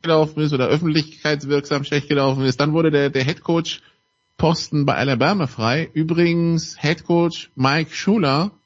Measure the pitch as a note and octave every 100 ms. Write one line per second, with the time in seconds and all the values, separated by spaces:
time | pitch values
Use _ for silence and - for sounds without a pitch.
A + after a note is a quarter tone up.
0 | E3 D#3+ D#3 D#3 D3+ C3+ A#2+ D3+ E3 D3+
1 | D3+ - D3+ D3 C#3 C#3+ C#3+ C#3+ C#3 D3
2 | - C#3+ C3+ C3+ C3+ B2+ D3 D#3+ D#3+ D3
3 | C#3 C#3 C3 - - E3+ E3+ - - _
4 | _ _ _ - D#3+ E3 - D3+ C#3+ C2+
5 | C3+ B2 D3 G3 C3+ - A2+ C#3+ D#3+ D3+
6 | D#3+ E3+ E3+ E3+ E3+ E3 D#3+ - D3+ E3+
7 | - E3+ E3+ - - - C3 D3+ D#3+ -
8 | - A3 D3 C#3 G3+ -